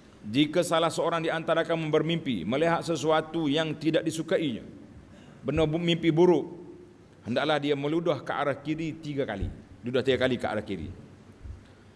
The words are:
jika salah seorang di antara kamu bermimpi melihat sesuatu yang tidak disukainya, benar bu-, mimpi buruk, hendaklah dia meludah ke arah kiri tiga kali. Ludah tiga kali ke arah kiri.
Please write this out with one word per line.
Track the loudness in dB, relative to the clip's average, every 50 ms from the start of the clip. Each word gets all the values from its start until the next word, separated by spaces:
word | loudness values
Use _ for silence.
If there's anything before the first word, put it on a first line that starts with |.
| -20 -20 -20 -16
jika | -10 -4 0 2 2 2 2 0
salah | 0 2 2 2 2 2 2
seorang | 0 0 0 0 0 -2
di | -2 -2
antara | -2 -2 0 2 2 2
kamu | 2 0 -2 0 2
bermimpi | 2 2 2 2 0 0 0 -2 -4 -2 -2
melihat | -2 0 2 2 2 2 2 0
sesuatu | -2 -2 0 2 2 2 2 2 0 -2 -2 0 2
yang | 2 0 0 -2 -4
tidak | -4 0 0 2 2 2
disukainya, | 0 -2 -4 -2 0 0 0 0 0 -4 -4 -8 -12 -18 -20 -20 -20 -20 -20 -20 -20 -20 -20 -20 -20 -20 -10
benar | -6 -2 0 2 2
bu-, | 2 2 0
mimpi | 0 0 0 2 2 2 4
buruk, | 6 6 6 6 6 2 -2 -8 -14 -16 -18 -18 -20 -20 -20 -20 -20 -20 -20 -20 -12 -8
hendaklah | -4 -2 0 2 2 2 2
dia | 2 0 0
meludah | 0 0 0 0 0 2 0 0 0
ke | -2 -4 -4
arah | -2 0 -2 -2
kiri | -2 -4 -6 -4 -4 -4 -6 -8 -8
tiga | -8 -6 -4 -2 -2
kali. | -2 -2 -4 -4 -6 -6 -8 -14 -20 -18 -12
Ludah | -6 -2 0 0 2
tiga | 2 2 4 2
kali | 2 2 0
ke | -2
arah | -2 -2 -4
kiri. | -4 -4 -6 -6 -6 -8 -10 -14 -16 -20 -20 -20 -20 -20 -20 -16 -14 -14 -14 -14 -16 -20 -20 -20 -20 -20 -20